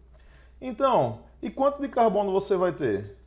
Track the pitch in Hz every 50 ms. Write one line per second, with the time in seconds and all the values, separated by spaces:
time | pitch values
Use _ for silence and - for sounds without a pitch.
0 | - - - - - - - - - - - - - 254 240 - 277 269 240 180
1 | 139 117 110 110 - - - - - 240 - - 269 285 285 285 285 277 - 254
2 | 233 226 190 202 202 202 190 190 190 - 202 180 185 180 160 - 156 120 104 98
3 | 101 101 - - -